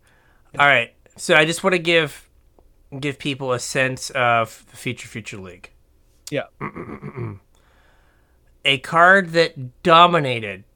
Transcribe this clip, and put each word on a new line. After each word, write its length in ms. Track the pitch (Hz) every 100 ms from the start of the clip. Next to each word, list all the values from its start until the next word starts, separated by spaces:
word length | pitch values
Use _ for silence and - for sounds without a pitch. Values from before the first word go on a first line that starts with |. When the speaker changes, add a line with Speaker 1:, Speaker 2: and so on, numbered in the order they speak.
| _ _ _ _ _
Speaker 1:
Yeah. 80 | -
Speaker 2:
All 60 | 143
right. 260 | 127 117 _ _ -
So 200 | - 156
I 100 | 156
just 180 | 165
wanna 140 | 190 180
give, 500 | 165 165 147 - _ _ _ _ _ _ - 135
give 200 | 143 135
people 320 | 147 135 135
a 60 | 120
sense 500 | - 143 131 127 -
of 540 | 135 120 117 110 - _
the 60 | -
Future 300 | 127 117 -
Future 300 | 117 104 107
League. 340 | 92 87 - _ _ _ _ _ -
Speaker 1:
Yeah. 140 | 143 98 -
Speaker 2:
<clears throat> 800 | 151 165 - - 143 127 113 101 _ _ _ _ _ _ _ _ _ _ _ _ 143
A 120 | 135
card 500 | - 165 180 196 170
that 500 | 165 160 139 127 _
dominated 800 | 175 165 175 170 135 117 104 95 -